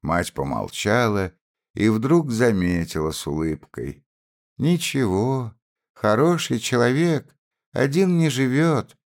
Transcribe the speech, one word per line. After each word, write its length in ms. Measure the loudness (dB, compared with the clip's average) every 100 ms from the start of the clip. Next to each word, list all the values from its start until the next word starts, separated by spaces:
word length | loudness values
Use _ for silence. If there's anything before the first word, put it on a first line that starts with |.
Мать 300 | -2 -2 -2
помолчала 960 | -6 -6 -4 -6 -6 -2 0 0 0 -4 _ _ _ _
и 140 | 0 2
вдруг 420 | 2 2 0 0
заметила 800 | 0 2 2 2 0 -2 -4 -4
с 160 | -4 -6
улыбкой: 760 | -4 -4 -6 -10 -12 -12 -12 _ _ _ _ _ _
«Ничего, 960 | 0 0 -2 -2 0 0 0 -2 -6 -12 _ _ _
хороший 680 | -4 0 4 2 2 -2 -4
человек 760 | 0 2 2 2 2 0 -4 _ _ _ _
один 460 | -2 0 2 2 4
не 100 | 2
живёт 680 | 2 2 2 2 0 -4 _